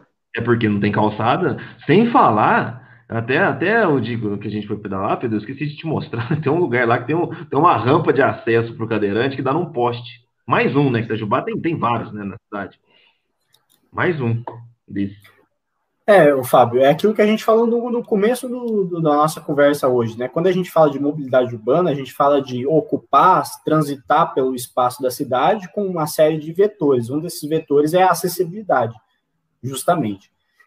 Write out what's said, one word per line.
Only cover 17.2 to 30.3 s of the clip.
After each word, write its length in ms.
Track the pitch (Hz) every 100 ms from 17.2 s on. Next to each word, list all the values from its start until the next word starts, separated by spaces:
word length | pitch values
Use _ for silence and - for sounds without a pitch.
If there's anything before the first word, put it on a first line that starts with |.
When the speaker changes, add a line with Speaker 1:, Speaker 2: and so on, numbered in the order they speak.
Speaker 2:
a 40 | 214
gente 200 | 220 -
falou 200 | 220 233
no, 240 | 240 240
no 140 | 233
começo 460 | - 208 214 254 254
do, 340 | 247 240 214
do, 180 | 180 170
da 140 | 156 147
nossa 240 | 156 160
conversa 480 | - 143 143 147 135
hoje, 300 | 123 117 110
né? 80 | 127
Quando 200 | 165 185
a 40 |
gente 180 | 185 180
fala 200 | 165 151
de 80 | 139
mobilidade 560 | 143 151 131 127 120 117
urbana, 360 | 110 156 175
a 40 | 135
gente 160 | 127
fala 300 | - 143 143
de 260 | 131 123 135
ocupar, 800 | 156 - 135 - 143 180 165 135 -
transitar 680 | - 156 147 139 - 151 165
pelo 200 | 147 131
espaço 480 | 127 123 - 123 -
da 80 | 127
cidade 640 | 127 127 127 156 214 185
com 140 | - 190
uma 200 | 175 156
série 320 | - 156 160
de 140 | 156
vetores. 580 | 165 208 - 147 127 117
Um 120 | 147
desses 260 | 170 - 147
vetores 460 | 156 - 147 156
é 100 | 180
a 60 | 185
acessibilidade, 840 | 175 180 185 170 202 202 135 117 - _ _ _ _ _ _
justamente, 680 | 123 135 - 170 110 98 _